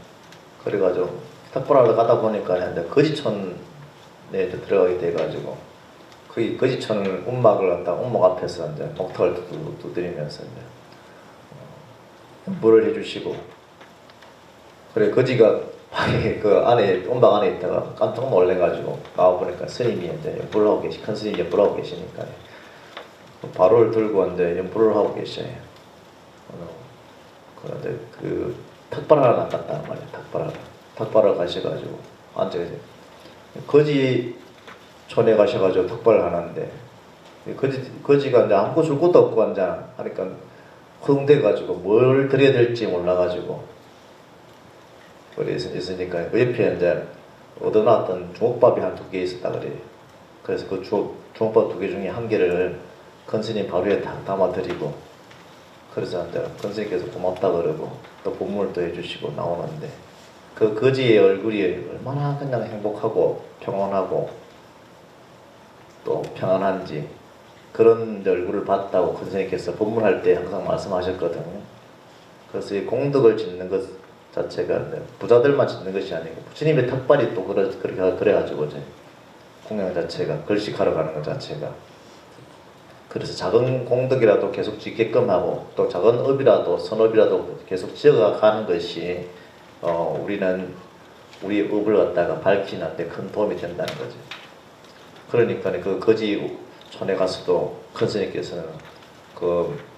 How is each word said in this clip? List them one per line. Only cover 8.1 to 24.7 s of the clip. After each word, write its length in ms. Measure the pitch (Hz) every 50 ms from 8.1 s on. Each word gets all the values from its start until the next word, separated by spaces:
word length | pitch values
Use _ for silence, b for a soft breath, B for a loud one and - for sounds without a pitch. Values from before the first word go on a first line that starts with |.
| 110 98 90
앞에서 460 | 90 - - 87 87 - 85 80 76 76
이제 120 | 76 78 76 - -
목탁을 380 | 95 - - - 98 87 87
두-, 140 | - - -
두-, 260 | - 76 78 - - - -
두드리면서 580 | - - - - 110 - - - - - -
이제, 200 | - - - - - - - - - B B B B B B B B B - - - - - - - - - - - - - - - - - - - - - - - 98
어, 100 | 95 85
물을 300 | - 113 113 110 107 101
해주시고, 460 | - 98 - - - 101 80 80 71 - - - - - - - - - - - - - - - - - - - - - - - - - - - - - - - -
그래, 160 | 110 104 101
거지가 480 | - 135 123 - 127 110 110 101 - - - - - - - - -
방에 460 | - - 107 120 - - 104 - -
그 180 | - 104 98 -
안에, 480 | - - 120 120 101 98 90 - -
운막 300 | - 123 127 120 101 101
안에 160 | 107 - 113
있다가 420 | - - - 87 87 87 - - -
깜짝 340 | - 123 117 - 117 - -
놀래가지고 680 | 107 92 90 90 92 87 87 - - - - - - - - - -
나와보니까 520 | - 90 92 90 90 92 92 90 - 90 -
스님이 440 | - - - - 101 92 87 82 78 78
이제 160 | - 82 80 -
연불을 280 | - - - 107 107 107
하고 140 | 95 87
계시-, 180 | 82 78 - -
큰 140 | - - 104
스님이 240 | - 107 107 95 87
연불을 220 | 87 - 90 101 101
하고 120 | 87 -
계시니까 500 | - - - - 85 - - - - - - - - B B B B B B B B B B B B B - - - - - - - - - -
바로를 360 | - 90 95 113 120 113 107
들고 400 | 107 110 110 104 - 95 90 87 87
이제 240 | 90 90 87 85 90
연불을 380 | 95 92